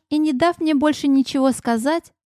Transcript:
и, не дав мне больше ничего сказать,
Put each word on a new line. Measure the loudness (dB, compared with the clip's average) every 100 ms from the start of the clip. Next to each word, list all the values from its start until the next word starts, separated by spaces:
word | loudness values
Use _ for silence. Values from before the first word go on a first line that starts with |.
| _
и, | -2
не | -2
дав | 0 0 0
мне | 0
больше | 0 0 0 0
ничего | 2 0 0 0
сказать, | 0 -2 -2 -2 -4 -6 _